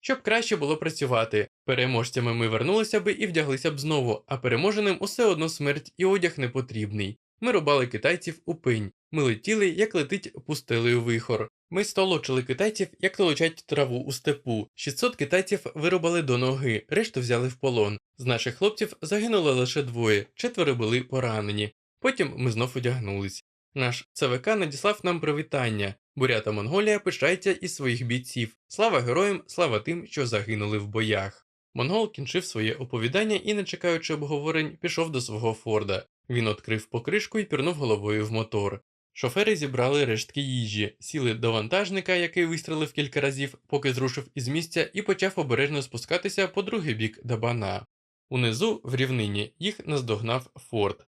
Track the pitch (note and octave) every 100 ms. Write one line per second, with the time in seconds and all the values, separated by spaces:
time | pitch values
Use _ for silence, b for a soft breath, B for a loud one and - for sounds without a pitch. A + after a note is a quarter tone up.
0 | - C4 - A3+ A#3 G3+ C#3+ D#3 D#3+ D#3+
1 | C#3 A#2+ A2+ G#2+ G2+ _ - B2+ B2+ A#2+
2 | A#2 - A#2+ A#2 A2+ A2 C3 G#3+ A3 G#3+
3 | F#3 - G3+ E3 D3+ C3 E3 D3 D3 D3+
4 | B2 G#2 _ C3+ B2+ A#2 F#3 G#3 G#3 F3+
5 | G3 - A#3 E3+ D#3+ D#3+ C#3+ C#3+ - -
6 | F#3 G3 F3 E3 B2 C3 B2+ A2 G#2 G#2
7 | G2 G#2+ _ _ A#3 G#3+ D3 C#3+ B2 G#2+
8 | C#3 F3 - D#3+ - E3 C3 A2+ G2+ _
9 | _ D#3 C3+ A2 - A3 G3 E3 G#3+ F#3+
10 | C#3 G3 - - - D3+ - A#2 A#2+ A#2+
11 | A#2 A2+ A2+ A2 A2 _ _ F3 G3+ -
12 | F#3+ E3 - C3 B2+ B2+ G#3 G#3+ F#3 -
13 | F#3+ - F#3 D3 E3 E3 - D3 C#3 B2
14 | C3 B2+ - C#3+ - A2+ G2 - - B2+
15 | B3 B3 - F3+ F#3 G3 F#3 D#3 D#3+ F3+
16 | E3 E3+ C#3+ B2 B2+ C3 C3+ G#2+ - F3
17 | A3 - B2 A#2+ B2+ B2+ C#3 A#2+ G#2 G#2
18 | _ _ B2+ A#2 - A#2+ G3+ G#3+ G#3+ -
19 | D#3 G#3 A3+ G#3+ D#3 B2+ B2+ D3+ C3 A#2
20 | A2+ G#2 G2 - A#3+ A#3+ D3+ B2 A2 B2
21 | B2+ C3 B2 G#2+ G#2 G#2 G#2 _ _ _
22 | C4 B3+ D#3 - B2+ A2 B2 B2+ B2 B2+
23 | G#2 G2 G2 - _ _ _ C#3+ B2 A#2+
24 | - - C#3 B2+ G#3 A3 E3+ C#3 G3+ G#3
25 | F#3 F3 D3+ D3 D#3 C#3+ B2 G#2+ G2+ G2+
26 | _ - C3 A#2 G#2+ G#2 G#2 F3+ G#3+ G#3
27 | F#3+ D#3 C#3+ F#3 G3 F3+ F3+ - C3+ A#2
28 | B2 B2 B2+ - A2+ _ _ - A3 D#3+
29 | A#2+ C3+ G3+ F#3+ - - E3 A2 G#2+ E3+
30 | - - B2+ A2 G2+ G#2+ G#2 G#2+ G#2 A2
31 | A2 G2+ G2 - _ _ _ B2+ B2+ G#3
32 | G#3+ A3 C#3 F3+ F3+ A2+ G#2+ - B2+ A#2+
33 | A2+ F3 A3 G#3 - G#3 F#3+ - F3 E3
34 | - D#3 C#3+ D3 D3+ D#3+ D#3 - F3 D#3+
35 | E3 C3+ B2 G#2+ A#2 A2 - G#2+ G2+ F#2+
36 | - _ _ B2 A2+ G#2 - A2 - A#2
37 | - G3+ G#3 A3 F#3+ C#3+ D3 D#3+ C3 G#2
38 | G#2 G#2+ G#2+ A2 A2 A2 G2+ G2+ _ _
39 | _ - B2+ - G#3+ G3 C#3+ B2+ B2+ C#3+
40 | C3+ A2 - - C#3 B2+ A2 G#2 G#2 -
41 | - D#3 B2 A2+ A#2 A2+ G#2+ F3+ G3+ F#3+
42 | F3+ F3+ E3+ F3 E3 E3 - D#3+ D3+ -
43 | C#3+ C#3+ C#3 C3+ C#3 - _ C#3+ C#3 B2+
44 | C3 C3 B2 - B2 D3+ D#3+ E3+ - F#3+
45 | G3+ F#3+ F#3+ F#3+ D3+ A#2 C#3+ D3+ B2+ A#2
46 | - F3 G3+ G3 F#3+ - F#3+ A3+ D#3 A2
47 | A2 - A#2+ A#2 A#2 A#2+ G2+ F#2 - _
48 | _ _ _ B2+ A#2+ A2 A3 - C3 B2+
49 | G#3 B2+ G#2 G2+ G#2 _ F#3 G#3+ - D3
50 | B2 G#2 A2+ B2+ - - - A#2 G2+ -
51 | -